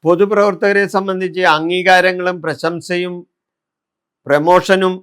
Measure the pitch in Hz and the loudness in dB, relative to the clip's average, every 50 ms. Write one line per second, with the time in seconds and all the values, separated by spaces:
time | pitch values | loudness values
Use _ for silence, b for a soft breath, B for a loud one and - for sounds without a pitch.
0 | - 160 175 170 202 202 214 208 202 208 190 160 - 202 202 202 202 - - 196 | 2 0 2 2 2 0 2 0 2 0 0 0 -2 0 2 0 0 0 -2 -4
1 | 196 196 190 185 190 180 160 185 185 170 156 151 160 170 175 185 180 190 185 180 | -2 -2 -6 -4 -6 -6 -4 0 2 2 2 2 0 -4 -4 -2 2 4 4 4
2 | 180 185 185 180 180 180 180 175 156 160 147 - - 165 170 165 156 - 180 175 | 4 2 -2 -2 -4 -4 -6 -4 -6 -8 -8 -4 -6 -6 -6 -6 -8 -6 -6 -6
3 | 180 180 180 175 175 _ _ _ _ _ _ _ _ _ _ _ _ _ _ _ | -4 -6 -10 -12 -16 _ _ _ _ _ _ _ _ _ _ _ _ _ _ _
4 | _ _ _ _ _ 127 139 147 151 170 180 180 - - 190 190 190 185 185 185 | _ _ _ _ _ 0 0 2 4 4 4 4 4 2 0 0 0 -2 -4 -6